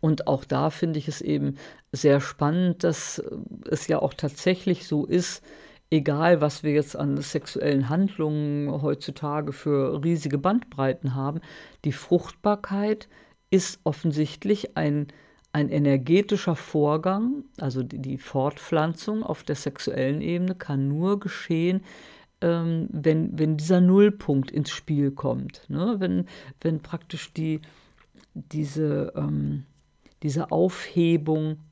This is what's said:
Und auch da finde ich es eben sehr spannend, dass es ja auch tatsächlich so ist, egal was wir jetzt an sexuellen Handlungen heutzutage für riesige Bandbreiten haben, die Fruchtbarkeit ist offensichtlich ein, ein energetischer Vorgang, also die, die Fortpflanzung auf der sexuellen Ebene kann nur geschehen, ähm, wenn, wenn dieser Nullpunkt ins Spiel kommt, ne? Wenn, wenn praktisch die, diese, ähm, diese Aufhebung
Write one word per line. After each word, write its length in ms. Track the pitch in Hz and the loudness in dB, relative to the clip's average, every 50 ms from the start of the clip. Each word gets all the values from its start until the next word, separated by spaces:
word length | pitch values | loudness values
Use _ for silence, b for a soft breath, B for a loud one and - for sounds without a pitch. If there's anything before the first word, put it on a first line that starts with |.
Und 260 | - 156 156 - - | 4 2 2 2 2
auch 180 | - 143 139 - | 0 -2 -2 0
da 260 | - 151 131 143 156 | -2 0 0 0 0
finde 280 | 151 - - 165 160 151 | 0 0 -2 -2 -2 -2
ich 80 | 139 | -4
es 140 | - 147 - | -6 -8 -6
eben 360 | - - 151 143 143 143 139 139 B B B B B _ - | -2 -2 0 0 0 -2 -4 -6 B B B B B _ -8
sehr 280 | 123 - 151 139 143 | 2 4 6 6 6
spannend, 600 | 139 - - _ 151 147 156 180 185 180 175 - - | 4 -2 -4 _ 0 0 2 2 2 2 0 2 0
dass 400 | 175 156 - - - - - - - - - - - - - - - | 0 0 0 -4 -8 -8 -8 -8 -8 -8 -10 -12 -12 -14 -14 -6 -4
es 160 | - - - | -4 -4 0
ja 140 | - 160 - | 0 0 0
auch 140 | - 139 - | 0 -2 -2
tatsächlich 720 | - - 147 - - - 185 185 185 - 196 180 175 - | -2 -6 -6 -6 -2 0 0 0 2 2 0 0 0 0
so 200 | - 156 147 143 | -2 -2 -2 0
ist, 380 | - - 175 180 - - - B B B B B B B B B _ | 2 0 0 0 0 -6 -10 B B B B B B B B B _
egal 500 | - 156 139 151 143 147 160 170 180 160 | 0 2 2 2 0 2 4 4 6 6
was 220 | 147 147 143 - - | 4 0 0 -2 -2
wir 100 | 151 143 | 2 2
jetzt 240 | 147 147 147 - | 2 0 0 -4
an 220 | 147 147 143 139 143 | -4 -2 0 0 -2
sexuellen 720 | 147 - - 160 - - - - - 147 143 139 135 120 | -4 -4 -6 -6 -6 -4 -6 -2 0 2 2 2 2 2
Handlungen 920 | 147 170 196 190 - - 160 151 151 151 147 147 147 147 147 143 139 147 139 | 2 2 2 0 0 0 -2 0 0 0 -2 -2 -2 -2 -2 -2 -2 -2 0
heutzutage 720 | 143 143 143 - - 139 - - 147 147 151 147 147 139 | -2 -2 -2 -4 -12 -10 -6 -6 -4 -4 -4 -4 -6 -8
für 500 | - - 156 143 139 135 139 139 151 139 | -6 -2 0 2 2 2 0 -2 -2 0
riesige 360 | 165 170 160 143 151 135 143 | 0 0 0 0 -2 -2 0
Bandbreiten 760 | 139 180 208 247 233 - - 139 135 135 131 - - 135 127 | 2 2 2 2 0 -4 -4 -2 0 0 0 0 -2 -4 -2
haben, 260 | 135 135 139 151 165 B B B B B B B B - | -2 -2 -4 -4 -6 B B B B B B B B -4
die 80 | 151 135 | -4 -4
Fruchtbarkeit 1160 | - - - 175 175 180 - - _ _ 208 208 202 202 - 190 196 202 214 214 214 - b b b b b b b _ _ | -4 0 2 2 2 2 0 -16 _ _ 0 0 0 -2 -4 -2 0 0 0 0 -2 -4 b b b b b b b _ _
ist 300 | - 190 180 - - - _ | 2 2 2 2 -8 -4 _
offensichtlich 920 | 160 147 - - 165 143 147 151 147 - - - 202 208 202 - - - - | -4 -4 0 -2 -2 0 0 -2 -2 -4 -8 0 0 0 0 0 -6 -4 -2
ein, 300 | 160 151 147 147 147 143 B B B B B B B _ _ | -2 0 0 -2 -4 -6 B B B B B B B _ _
ein 160 | 151 147 143 | 0 0 2
energetischer 880 | - 139 143 143 139 135 127 127 165 190 202 196 208 196 - - 165 | 2 2 4 4 4 2 4 4 4 4 4 2 0 -2 0 0 -2
Vorgang, 880 | - - - - 156 147 147 151 156 160 185 190 202 220 240 269 294 - - _ - | -2 -4 -4 0 2 2 2 2 0 0 0 0 0 0 -2 -2 -4 -6 -12 _ -6
also 240 | - 139 123 131 127 | -6 -4 -2 -2 -4
die, 160 | 123 - - | -4 -6 -8
die 180 | 135 135 139 | -6 -6 -6
Fortpflanzung 1080 | 131 - - - 139 131 143 143 - - - - 156 151 165 165 - - - 214 220 220 | -8 -10 -4 -2 0 0 0 -2 -6 -6 -2 0 0 2 0 -2 -4 -6 -4 -4 -4 -2
auf 200 | - 160 - - | -4 -6 -6 -4
der 140 | - 151 | -6 -6
sexuellen 680 | 139 - 147 139 - - - 139 135 131 131 143 156 - | -4 -4 -8 -8 -4 -6 -4 -2 0 0 0 0 -2 -2
Ebene 320 | 165 170 175 180 185 185 | -2 -2 0 0 -2 -2
kann 340 | 180 - - 147 139 135 139 | -4 -6 -4 -2 0 0 0
nur 320 | 143 151 170 190 208 202 | 0 0 0 0 0 0
geschehen, 640 | - 185 - - - - 165 160 165 175 185 190 B B B B B B B B B B _ _ | -2 -6 -8 -8 -4 -2 0 2 2 2 2 0 B B B B B B B B B B _ _
ähm, 480 | - 170 170 170 165 165 165 165 160 - | 0 0 2 2 0 0 0 0 -2 -2
wenn, 480 | - 160 143 160 156 160 160 - - 156 | -4 0 2 2 4 4 2 0 0 0
wenn 200 | 156 156 156 151 | 0 2 2 0
dieser 240 | 151 160 185 180 180 | 2 4 6 8 8
Nullpunkt 680 | 180 185 196 208 208 202 208 - - 147 139 135 - | 8 8 8 8 8 6 2 -2 0 2 2 2 0
ins 200 | - - 147 - | -2 -2 -2 -2
Spiel 400 | - - - - 156 143 143 139 | -4 -10 -4 -2 2 2 2 2
kommt, 580 | 139 139 - 135 123 127 131 135 - - - - | 0 -2 -2 -2 -2 -2 -4 -8 -12 -16 -12 -6
ne? 280 | 143 143 175 220 240 202 | -4 -2 0 0 0 0
Wenn, 260 | 190 180 - - 180 180 B B B B 135 _ - | 0 0 0 0 0 -2 B B B B -20 _ -2
wenn 180 | 165 160 156 | -2 -2 -2
praktisch 540 | - - - 170 - _ - 160 - - _ | -4 -8 -10 -10 -10 _ -12 -12 -12 -10 _
die, 260 | - 160 160 156 156 156 B B B B B B B B _ _ - - _ _ | -4 -2 -2 -2 -2 -4 B B B B B B B B _ _ -20 -20 _ _
diese, 800 | - - - - 156 151 143 139 151 156 151 143 147 143 - - | -16 -14 -6 -4 -4 -4 -2 -2 -2 0 0 0 0 -2 -4 -4
ähm, 520 | - 147 147 147 147 147 143 147 143 139 - _ _ _ _ _ _ _ - _ _ - | -4 -4 -2 -2 -2 -2 -2 -4 -4 -6 -10 _ _ _ _ _ _ _ -20 _ _ -4
diese 280 | 151 135 156 165 - | -2 -2 -2 -2 0
Aufhebung 1080 | - - - 185 180 - - - - 175 170 165 165 165 151 156 156 156 156 156 156 156 - - | 2 2 2 2 2 -2 -10 -4 2 2 4 4 4 2 2 2 0 0 0 -2 -4 -6 -10 -20